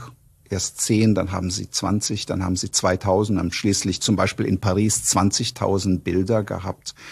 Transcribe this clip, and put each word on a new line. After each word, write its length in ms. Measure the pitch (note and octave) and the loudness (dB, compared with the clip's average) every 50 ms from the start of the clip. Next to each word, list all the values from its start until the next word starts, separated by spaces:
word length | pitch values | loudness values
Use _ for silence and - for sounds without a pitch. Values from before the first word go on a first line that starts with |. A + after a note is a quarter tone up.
| - - - - _ _ _ _ _ - G2 | -8 -14 -20 -20 _ _ _ _ _ -6 -6
erst 280 | F2+ - - - - | -4 -4 -6 -6 -4
zehn, 340 | - - A2+ G#2+ A2+ A2 G#2 | -2 2 2 4 4 4 4
dann 160 | F#2 F#2 F2+ | 4 0 -2
haben 180 | F#2 F#2 F2+ F2+ | -2 -4 -4 -4
sie 220 | F2+ G2+ F#2+ - | -4 -6 -8 -8
zwanzig, 560 | - - - F#2 G2+ G#2+ - - G#2+ G2+ - | -6 -4 -2 0 0 0 -2 -2 -4 -6 -6
dann 160 | - - F#2 F#2 | -4 -4 -2 -2
haben 140 | F2+ F#2 | -2 -2
sie 160 | F2+ - - - | -2 -4 -4 -2
zweitausend, 680 | - - F#2 F#2 F#2 - G2 F#2 G2 G#2+ G#2+ G2+ F2 | 0 2 2 2 2 2 2 2 4 4 2 2 0
haben 140 | F2 E2+ - | 0 -2 -2
schließlich 480 | - - G2+ G2 - - G2+ F2 - | 0 0 2 2 2 0 -2 -2 0
zum 160 | - - G#2 | 0 2 2
Beispiel 300 | F2+ F#2+ - - - A2 | 2 2 0 0 -2 -2
in 120 | - F#2+ - | 0 0 0
Paris 460 | - G2 F#2 G2+ G#2+ G#2+ - - - | 0 0 2 2 2 2 0 0 -2
zwanzigtausend 960 | - - F#2+ F#2+ G2+ - - A#2+ - - - G2+ G2 G2 G2 G2+ G2 F#2 E2+ - | 0 2 2 2 2 2 0 -2 -4 -4 -2 0 0 0 0 2 0 0 0 0
Bilder 400 | F2+ E2+ F#2 G2 G2 A2+ A2 G#2 | 0 0 0 0 2 0 0 -2
gehabt 540 | - F#2+ F2+ F2+ F#2+ - - - - - - - - | -2 -6 -6 -6 -8 -8 -10 -12 -16 -16 -16 -18 -18